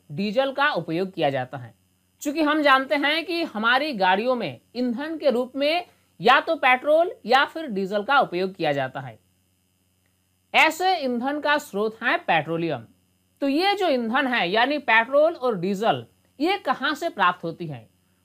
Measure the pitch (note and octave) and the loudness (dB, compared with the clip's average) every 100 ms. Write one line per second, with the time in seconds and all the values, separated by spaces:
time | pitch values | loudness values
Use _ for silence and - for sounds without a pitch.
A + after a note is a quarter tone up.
0 | - D3 G#3 G#3+ C4+ C4+ D4 G#3+ E3 E3 | -12 -6 -2 0 -2 0 -2 -2 -4 -4
1 | F#3+ F3+ D3 C3 B2+ C#3 A#2 - _ _ | -4 -2 -2 0 -6 -10 -14 -20 _ _
2 | _ _ C#4+ D4 D4 D#4 C#4+ C4+ C4+ C#4+ | _ _ -6 0 0 2 4 4 2 0
3 | C#4 D#4+ E4 E4+ D#4+ G#3+ A3+ B3+ D#4 A3 | 0 0 -2 -4 -4 -2 2 2 0 0
4 | F#3 F#3+ A#3+ B3 E3+ A#2+ _ A#3 B3 A#3 | 2 2 0 -2 -4 -10 _ -6 -4 -4
5 | D#4 D#4+ D4 A#3 B3+ C4+ C#4+ E4+ - _ | -6 -2 0 0 -2 -2 -2 -2 -4 _
6 | _ - F#3+ C#4 D#4 D#4+ B3+ B3+ C4+ D#4 | _ 0 4 4 4 0 2 2 4 4
7 | F4+ - G#3 C4 D4+ D#4+ D#4 G3 F#3+ G#3 | 2 -2 2 2 2 -4 -6 -4 -2 -2
8 | G#3 C#4 F#3 F3 F#3+ F#3 D#3 C#3 C3 C3+ | 2 2 2 -2 -4 -2 -2 -2 -4 -8
9 | C3 G#2+ _ _ _ _ _ _ _ _ | -14 -16 _ _ _ _ _ _ _ _
10 | _ _ _ _ _ A#3 D#4 D#4 F#4 F4+ | _ _ _ _ _ 2 2 2 0 0
11 | C4 A#3+ C4 D4 D4 D4 D4 G3 A3 A3 | -2 -2 -4 -2 0 -2 -2 -4 -4 -4
12 | A#3+ E4+ C4+ E3 D3+ E3 E3+ B2+ A2 _ | -2 -2 0 0 0 -4 -4 -6 -10 _
13 | _ _ _ _ C#4 C#4+ G4 G4+ F4+ B3+ | _ _ _ _ -2 0 0 2 0 0
14 | A3+ C4 C4+ A#3 F3 G#3+ B3+ D4 - A3+ | 0 0 0 0 0 2 2 0 2 2
15 | A3+ C#4+ D#4 E4+ B3+ G3 F#3 F#3+ A3 C3+ | 4 4 2 2 -2 -2 -2 0 0 0
16 | A#2 _ _ - D#4 G4 D4+ B3 C#4 D4 | -6 _ _ -4 -2 0 -2 -2 -2 -2
17 | E4+ - F3+ F3+ E3+ D#3 E3 B2 - _ | -4 0 0 0 -6 -8 -10 -12 -16 _
18 | _ _ | _ _